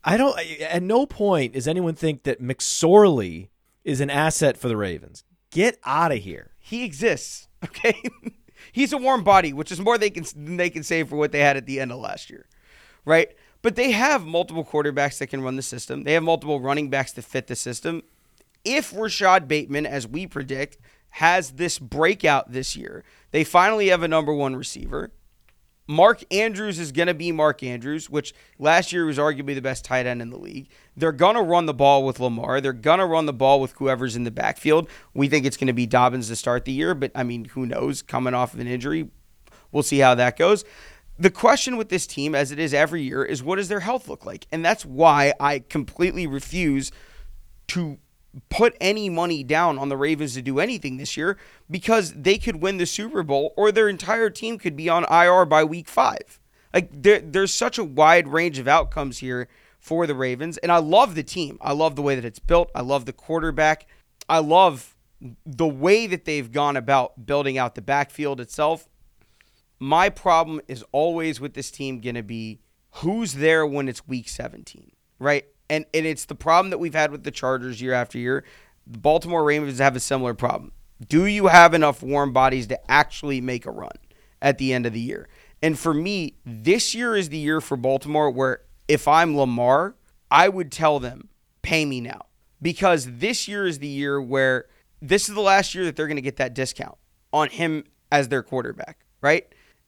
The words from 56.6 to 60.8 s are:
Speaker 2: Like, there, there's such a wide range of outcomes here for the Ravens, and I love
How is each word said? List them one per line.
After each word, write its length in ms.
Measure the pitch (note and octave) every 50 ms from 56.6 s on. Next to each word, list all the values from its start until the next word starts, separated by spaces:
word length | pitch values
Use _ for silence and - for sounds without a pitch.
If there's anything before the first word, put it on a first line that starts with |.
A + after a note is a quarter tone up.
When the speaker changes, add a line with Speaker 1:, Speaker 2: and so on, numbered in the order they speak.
| _ _ -
Speaker 2:
Like, 160 | F#3 F3 -
there, 280 | - D3 B2+ G3+ G#3+ G3
there's 340 | D#3 D#3+ C#3+ F#3+ G3 - -
such 240 | - A#3 A#3+ - B3
a 40 |
wide 460 | G#3 D3+ C3 C3+ D3+ D#3 E3+ F3 E3 C#3
range 300 | C#3+ D#3+ E3+ F3 C#3+ C3+
of 100 | B2 C3
outcomes 520 | D3 E3 D3 - - D#3+ C#3+ C3+ A#2+ -
here 280 | C3 B2+ B2+ B2 B2 _ _ _ _ _ _ _
for 280 | _ - D#3+ E3 F3
the 80 | D3+ C#3+
Ravens, 440 | B2+ C3 B2+ B2 B2 D3 E3+ D#3 -
and 120 | - E3+
I 60 | F3
love 380 | E3+